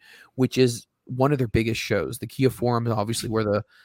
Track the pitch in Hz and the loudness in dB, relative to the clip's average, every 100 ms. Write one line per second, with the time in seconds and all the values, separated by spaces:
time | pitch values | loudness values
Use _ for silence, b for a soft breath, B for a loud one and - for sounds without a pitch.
0 | b b b b 127 - 127 117 - _ | b b b b 0 4 2 2 -10 _
1 | - 123 135 143 120 113 113 113 - 101 | -10 0 2 2 0 0 0 -2 -2 -2
2 | 69 - 117 - 131 - 120 117 117 110 | -2 -6 -10 0 0 2 0 0 0 -2
3 | 104 113 - 110 107 104 - b | -2 -4 -2 -2 0 0 -2 b